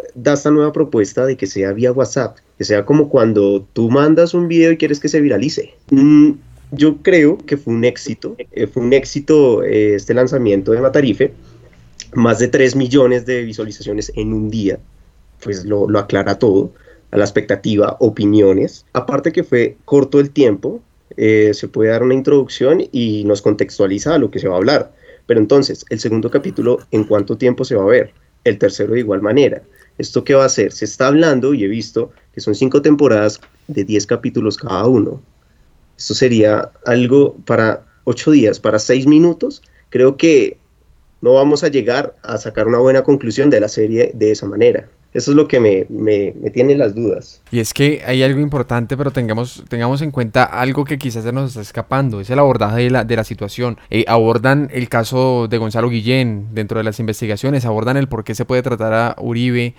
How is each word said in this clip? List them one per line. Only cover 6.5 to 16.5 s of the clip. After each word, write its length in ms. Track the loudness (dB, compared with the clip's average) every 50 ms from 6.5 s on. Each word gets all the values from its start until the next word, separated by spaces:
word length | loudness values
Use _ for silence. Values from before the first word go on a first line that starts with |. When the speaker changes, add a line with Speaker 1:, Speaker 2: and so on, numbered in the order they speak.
| -20 -20 -18 -12
Speaker 1:
yo 260 | -2 0 2 2 2 0 2
creo 340 | 2 4 6 6 4 2
que 180 | 0 -4 -6 -6
fue 180 | -6 -4 -4 -2
un 120 | 0 0
éxito, 500 | 0 -2 -4 -8 -12 -12 -10 -12 -14 -14 -14 -16 -12
eh, 160 | -6 -6 -6
fue 160 | -4 -4 -4 0
un 80 | 2
éxito, 720 | 2 0 0 -2 -8 -6 0 2 4 4 4 4 4 2 0
eh, 320 | 0 0 2 2 2 0
este 180 | 0 -2 -2 0
lanzamiento 600 | 0 0 0 0 0 0 0 0 0 0 0 0
de 80 | 2
Matarife, 500 | 2 2 2 2 2 2 0 0 -2 -2 -4 -8 -20 -20 -20 -20 -20 -20 _ -20 -20 -20 _ -20 -18 -6 -2
más 260 | 0 2 2 2 2
de 100 | 0 0
tres 260 | 2 2 2 2 2
millones 500 | 0 -2 2 4 4 4 4 2 0 -2
de 180 | -4 -4 -4 -6
visualizaciones 680 | -6 -8 -10 -10 -10 -12 -12 -10 -8 -8 -8 -8 -8 -8
en 180 | -8 -6 -4 -4
un 160 | -4 -4 -4
día, 280 | -4 -4 -2 -2 -4 -6 -10 -18 _ -20 _ _ _ _ _ _ _ _
pues 220 | -10 -8 -8 -8 -6
lo, 260 | -4 -2 0 0 0
lo 100 | 0 0
aclara 380 | 0 0 -2 -2 -2 -2 -2
todo, 360 | 0 2 2